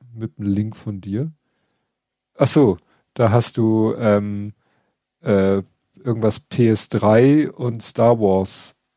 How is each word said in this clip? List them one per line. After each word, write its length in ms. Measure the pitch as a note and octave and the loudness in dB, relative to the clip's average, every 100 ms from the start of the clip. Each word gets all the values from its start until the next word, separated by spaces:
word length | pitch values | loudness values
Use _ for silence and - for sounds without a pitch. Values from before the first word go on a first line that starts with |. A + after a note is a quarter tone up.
| B2 | -20
mit 260 | A2+ A2 - | -14 -14 -8
einem 100 | G2+ | -4
Link 260 | G2 G#2+ - | -4 -4 -8
von 240 | A2 G2+ | -12 -12
dir. 320 | G2 G#2 D#3+ D#3 _ _ _ _ _ _ _ _ _ - | -8 -8 -8 -12 _ _ _ _ _ _ _ _ _ -2
Ach 100 | C3+ | 0
so, 300 | D#3 A#2+ F2 _ _ _ | 4 2 0 _ _ _
da 180 | - A2+ | -2 2
hast 260 | A#2 - - | 2 0 -2
du, 360 | A2 A2 A2 - | 0 2 0 0
ähm, 560 | A2+ G#2 G#2 G2+ G#2 - _ _ _ _ _ _ | 0 0 0 -8 -10 -16 _ _ _ _ _ _
äh, 400 | - G2 G2 G2 F#2 _ _ _ | -2 2 2 0 -4 _ _ _
irgendwas 360 | B2 A2+ A2 - | -6 -2 -2 -4
P 280 | _ - A#2 | _ 0 2
S 200 | G#2+ - | 2 -2
drei 600 | A2 G#2 A2+ C3 D3+ C#3+ | -2 2 4 4 2 0
und 300 | - A#2+ A#2 | -6 -8 -8
Star 360 | - - A#2 A#2 | -10 0 2 2
Wars 560 | G2+ F#2+ F#2+ - - _ _ | 2 0 -2 -8 -14 _ _